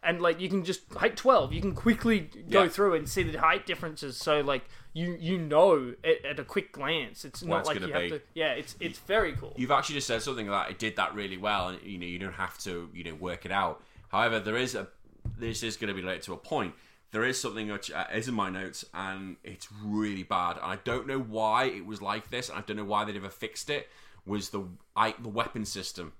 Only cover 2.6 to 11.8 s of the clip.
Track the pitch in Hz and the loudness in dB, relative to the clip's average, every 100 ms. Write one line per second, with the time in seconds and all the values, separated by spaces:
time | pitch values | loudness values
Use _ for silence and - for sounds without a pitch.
2.6 | 185 175 202 165 151 - 170 151 160 185 | 6 6 4 4 0 0 0 4 4 4
3.6 | - 170 170 156 143 120 - 151 143 135 | 0 -6 -6 -8 -8 -4 2 4 4 0
4.6 | - - - - 175 170 165 185 160 147 | -2 -14 -10 -4 -4 -2 -2 0 4 8
5.6 | 190 160 127 117 - 160 139 143 135 - | 10 10 4 -4 2 2 2 -6 -4 -4
6.6 | - - 143 165 120 - 143 - 170 165 | -4 -6 -2 -2 -2 -10 -12 -10 0 0
7.6 | 156 143 92 147 87 151 - - 156 127 | 2 0 0 0 -2 -4 -8 -2 -2 -2
8.6 | 151 - 170 - - 208 185 139 - - | -6 -8 -8 -8 0 2 2 -2 -8 -4
9.6 | 123 139 - 147 139 117 113 120 104 101 | 2 4 4 -4 0 0 0 -4 0 0
10.6 | - 95 110 104 92 98 98 92 104 101 | 0 -2 -2 0 0 0 -6 -2 0 2
11.6 | 90 92 | 0 -4